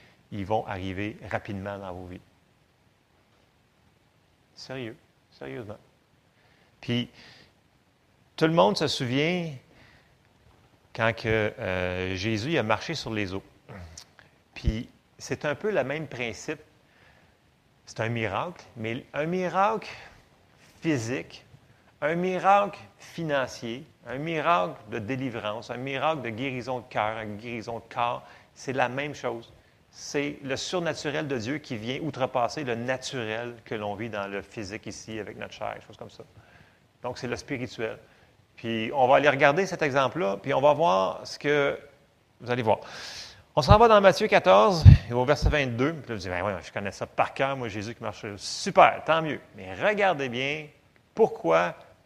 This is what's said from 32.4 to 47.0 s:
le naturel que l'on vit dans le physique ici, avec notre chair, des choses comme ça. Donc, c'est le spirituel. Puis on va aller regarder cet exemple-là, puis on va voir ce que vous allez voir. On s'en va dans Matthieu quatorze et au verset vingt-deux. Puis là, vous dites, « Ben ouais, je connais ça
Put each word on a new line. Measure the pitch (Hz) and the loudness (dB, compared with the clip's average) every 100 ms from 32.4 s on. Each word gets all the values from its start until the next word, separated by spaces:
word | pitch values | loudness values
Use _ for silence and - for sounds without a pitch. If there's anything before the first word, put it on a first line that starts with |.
| 117 - | -2 -2
le | 131 | -4
naturel | 113 123 131 - 131 110 110 120 117 | -4 -4 -6 -6 -6 -6 -6 -8 -12
que | - | -10
l'on | 113 104 | -6 -6
vit | 101 113 | -6 -6
dans | 104 98 | -6 -6
le | 101 | -8
physique | 92 - 95 107 113 | -10 -12 -10 -10 -12
ici, | - - 110 | -14 -10 -10
avec | 101 117 | -10 -12
notre | 107 | -14
chair, | - 110 | -10 -10
des | 107 - | -10 -16
choses | 107 | -18
comme | 110 | -18
ça. | - - - - - - _ _ _ | -20 -20 -20 -20 -20 -20 _ _ _
Donc, | 135 120 | -10 -8
c'est | 123 | -8
le | 120 | -8
spirituel. | - 139 123 - 110 113 - _ _ _ _ - | -8 -8 -8 -8 -8 -8 -18 _ _ _ _ -10
Puis | 113 113 113 | -6 -4 -2
on | 143 127 | 2 6
va | 139 | 6
aller | 143 | 6
regarder | 135 147 151 190 | 6 6 4 0
cet | 170 | -2
exemple-là, | 151 135 123 156 190 196 | 0 2 0 0 -4 -4
puis | 135 | -2
on | 135 | 4
va | 143 | 4
voir | 143 170 190 92 - 120 | 4 4 2 0 -4 -12
ce | - | -4
que | 147 147 143 - - - _ _ _ - | 0 2 2 -2 -10 -20 _ _ _ -10
vous | 120 | -4
allez | 123 | 0
voir. | 110 101 - - - - - - - - | 2 2 -2 -14 -14 -14 -16 -20 -4 2
On | |
s'en | 147 208 | 8 10
va | 233 | 10
dans | 208 | 10
Matthieu | 196 170 214 | 8 6 4
quatorze | 190 180 196 220 170 - - 127 | 4 8 8 8 10 12 12 10
et | |
au | 120 | 0
verset | 127 147 - | 2 2 2
vingt-deux. | 151 131 117 139 | 2 0 0 -2
Puis | 160 - | -2 -8
là, | |
vous | 110 | -8
dites, « | 92 | -6
Ben | 90 | -4
ouais, | 101 92 | -4 -4
je | - | -8
connais | 110 98 | -8 -6
ça | - | -8